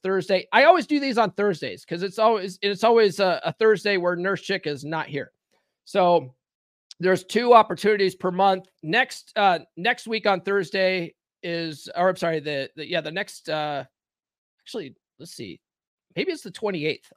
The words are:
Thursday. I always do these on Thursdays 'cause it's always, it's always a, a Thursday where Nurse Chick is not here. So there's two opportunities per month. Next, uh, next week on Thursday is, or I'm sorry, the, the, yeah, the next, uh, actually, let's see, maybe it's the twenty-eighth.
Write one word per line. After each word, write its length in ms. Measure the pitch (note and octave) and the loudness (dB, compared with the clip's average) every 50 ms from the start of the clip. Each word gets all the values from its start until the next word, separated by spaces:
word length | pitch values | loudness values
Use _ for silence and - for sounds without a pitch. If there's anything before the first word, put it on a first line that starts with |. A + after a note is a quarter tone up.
| - | -4
Thursday. 440 | F#3+ F#3+ F#3+ F3+ F#3 G3 F#3 - - | -2 -2 -2 0 0 -2 -2 0 2
I 120 | - A#3 C#4 | 2 4 6
always 240 | D#4+ F#4 E4+ A3+ | 6 4 4 2
do 120 | - D4 C#4+ | 0 -2 -2
these 200 | C#4 C4+ A3 A3+ | 0 0 0 0
on 120 | A3 G3 | 0 0
Thursdays 540 | - - G3+ G#3 E3+ D3 D3 A#2+ F2+ - - | 0 -2 -2 -2 -2 -4 -6 -10 -10 -12 -12
'cause 180 | - E3 F3 F#3 | -10 -8 -8 -8
it's 160 | G3 F3+ - | -6 0 2
always, 380 | A3 A3+ A3+ G#3 F3+ G3+ F3+ - | 2 4 2 2 -2 -8 -8 -4
it's 220 | - G3+ G3+ F#3 G#3 | -4 -4 -2 2 2
always 360 | A#3 A#3 A#3 A3 G3+ E3 - | 4 6 6 4 4 2 2
a, 200 | G3 F#3 E3+ - - | 0 0 0 0 -4
a 80 | E3 - | -6 -2
Thursday 440 | - A3 A3 G#3+ F3+ - G#3 G3+ | 2 4 4 4 2 0 0 0
where 180 | F#3 F3 F3 F3+ | 0 0 -2 -2
Nurse 260 | E3+ F3 G3 G3 - | -2 -2 -4 -4 -4
Chick 240 | - - G3 F#3 - | -4 -6 -6 -4 -4
is 180 | D#3 D3 C3 C#3 | -6 -8 -8 -8
not 240 | D3 D#3+ D#3 C#3+ | -8 -6 -6 -6
here. 240 | - C#3+ C#3 - - _ _ _ _ _ _ _ _ _ _ _ | -6 -8 -10 -10 -10 _ _ _ _ _ _ _ _ _ _ _
So 480 | - - G3+ F3+ F3 F3 E3 C3+ B2+ - _ _ _ _ _ _ _ _ _ _ - - - | -2 0 2 4 4 4 4 2 -4 -12 _ _ _ _ _ _ _ _ _ _ -20 -8 -2
there's 240 | E3 F#3 F#3 F3+ F#3 | 0 2 2 0 0
two 300 | - - A3 B3 A#3+ A#3+ | -2 -2 2 6 8 8
opportunities 600 | A3+ G#3+ - F3 - - G#3 G#3+ G3+ G3 F#3 F#3 | 8 8 6 0 -2 0 0 0 2 0 -2 -2
per 160 | - - F#3 | -4 -6 -4
month. 340 | F3+ F#3 F#3+ G3 F#3+ F#3+ F#3 _ _ _ | 0 2 2 2 2 0 -4 _ _ _
Next, 500 | - D#3 E3 A#3 B3+ B3 - - - _ - | -6 -2 0 0 0 -2 -6 -14 -18 _ -2
uh, 240 | A3 G3+ G3 F3 D#3+ - _ _ | 2 2 4 2 0 -2 _ _
next 300 | - F3 A3+ B3 - - | -4 -2 -2 -2 -2 -4
week 180 | A3 A3+ A3 - | -6 -4 -2 0
on 160 | G#3 G3 F3+ | 0 0 0
Thursday 720 | - G3 G3+ G3+ F#3 - - F#3+ F#3+ F#3 F#3 F#3 E3+ - - _ _ _ _ _ - | 0 -2 -2 -2 -2 -2 -2 0 0 0 0 -2 -4 -8 -12 _ _ _ _ _ -8
is, 440 | F3 E3+ E3 E3 D#3+ D3+ C#3 - - - | -8 -6 -6 -6 -8 -10 -12 -14 -8 -4
or 140 | E3+ F3 F#3+ | -2 0 0
I'm 60 | F3+ | 0
sorry, 240 | - F3 E3+ D#3+ D#3 | -2 -2 -4 -4 -4
the, 300 | C#3 D3+ D3 C#3 C3+ - _ | -4 -6 -6 -6 -8 -8 _
the, 140 | D#3 D3+ C#3+ | -14 -10 -6
yeah, 120 | F3 E3 | -6 -6
the 100 | D3+ D3+ | -6 -6
next, 380 | D#3 F#3+ G3+ - - - - - | -8 -8 -8 -10 -14 -16 -10 -6
uh, 340 | D#3 D#3 D3+ D3+ D3 C#3 A#2+ - _ _ _ _ _ _ _ _ _ _ _ _ _ _ | -6 -4 -4 -6 -6 -8 -10 -12 _ _ _ _ _ _ _ _ _ _ _ _ _ _
actually, 340 | _ - - A3+ D#3+ C3 - _ _ _ _ - | _ -14 -12 -12 -12 -12 -16 _ _ _ _ -20
let's 140 | - - - | -20 -20 -16
see, 260 | - A#2 F#2+ D#2 - _ _ _ _ _ _ _ _ _ _ - | -16 -14 -14 -16 -18 _ _ _ _ _ _ _ _ _ _ -8
maybe 160 | E3+ C4+ F#4+ | -6 -4 -4
it's 120 | E4 D4 - | -6 -8 -10
the 80 | G#3 | -16
twenty-eighth. 600 | - - - G#3 F#3+ D#3+ D3 D#3 C#3 - _ _ _ | -10 -8 -6 -6 -4 -4 -4 -4 -6 -6 _ _ _